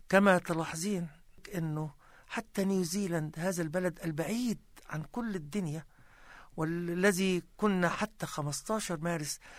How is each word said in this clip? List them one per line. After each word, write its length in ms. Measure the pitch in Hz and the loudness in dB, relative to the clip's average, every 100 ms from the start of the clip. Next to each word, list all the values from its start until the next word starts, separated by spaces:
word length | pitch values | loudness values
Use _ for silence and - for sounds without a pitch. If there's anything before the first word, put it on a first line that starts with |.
| - | 4
كما 280 | 190 202 180 | 6 8 6
تلاحظين 680 | - 165 165 160 185 190 170 - - - - 180 | 4 -2 -2 -4 -2 -2 -4 -10 -20 -20 -8 -4
أنه 440 | 160 151 156 - - - - | -2 -2 -4 -8 -20 -20 -10
حتى 380 | - - - 190 | -8 -6 -2 2
نيوزيلند، 720 | 190 170 190 196 170 156 160 | 2 0 0 0 0 -2 -2
هذا 240 | 180 180 | -2 -2
البلد 360 | 160 175 180 - | -2 0 -2 -2
البعيد 560 | 170 151 160 226 247 208 - - - | -6 -2 -2 0 0 -2 -6 -20 -10
عن 140 | 151 156 | -8 -6
كل 240 | - 233 190 | -6 -4 -4
الدنيا، 500 | 147 202 170 156 - - - - - - - - | -4 -4 -2 -4 -10 -20 -20 -20 -20 -20 -14 -4
والذي 840 | 160 170 175 175 196 180 190 180 - - | -2 -2 -2 2 4 4 4 2 0 0
كنا 320 | 208 190 175 | 2 4 2
حتى 360 | 160 214 - 160 | 2 -4 -4 -6
خمستاشر 760 | - 147 139 - 220 - 165 | -4 -4 -4 -4 -4 -2 -2
مارس 380 | 170 170 147 - - | -2 -2 -4 -8 -12